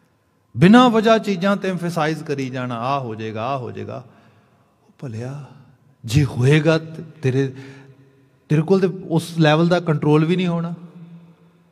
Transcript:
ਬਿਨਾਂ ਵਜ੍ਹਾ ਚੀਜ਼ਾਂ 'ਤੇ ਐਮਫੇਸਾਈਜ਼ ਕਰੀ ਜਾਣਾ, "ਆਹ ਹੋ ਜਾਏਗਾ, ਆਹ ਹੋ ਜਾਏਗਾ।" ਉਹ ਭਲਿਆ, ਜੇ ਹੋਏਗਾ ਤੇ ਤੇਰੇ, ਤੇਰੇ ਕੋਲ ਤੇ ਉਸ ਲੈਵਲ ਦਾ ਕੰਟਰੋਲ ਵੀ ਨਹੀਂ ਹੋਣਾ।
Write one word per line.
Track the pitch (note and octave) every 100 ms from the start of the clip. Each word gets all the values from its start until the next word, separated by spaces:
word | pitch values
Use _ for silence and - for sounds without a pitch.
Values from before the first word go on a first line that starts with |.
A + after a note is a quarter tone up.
| _ _ _ _ _ A2+
ਬਿਨਾਂ | F3+ A#3+ B3+
ਵਜ੍ਹਾ | A3 A3 A3
ਚੀਜ਼ਾਂ | G3+ F#3 G3 G3+
'ਤੇ | G3
ਐਮਫੇਸਾਈਜ਼ | F3+ E3+ E3+ D3+ D#3
ਕਰੀ | D3+ C#3 C3
ਜਾਣਾ, | C3 B2 A#2
"ਆਹ | B2+ C#3
ਹੋ | B2 A2
ਜਾਏਗਾ, | A2 G#2+ A#2
ਆਹ | C#3
ਹੋ | A2
ਜਾਏਗਾ।" | G#2+ G#2 A#2+ - _ _ _ _ _ _ _ _
ਉਹ | _
ਭਲਿਆ, | C3+ A2 B2+ C#3+ C3+ - _ _ _ _ A2+
ਜੇ | C3+ C3+
ਹੋਏਗਾ | - B2+ D3+ D#3 D#3+
ਤੇ | D#3+ - - -
ਤੇਰੇ, | C3 C3 C3+ B2+ - - - _ _ _ _ _ _
ਤੇਰੇ | D3+
ਕੋਲ | D#3+ F#3+
ਤੇ | F#3 F#3+ G3
ਉਸ | E3 - E3
ਲੈਵਲ | D3+ D#3 E3+
ਦਾ | F3
ਕੰਟਰੋਲ | E3+ D3 D3+ D3+ D#3+
ਵੀ | F3+
ਨਹੀਂ | F3+
ਹੋਣਾ। | E3+ E3+ E3+ - - - - - _ _ _ _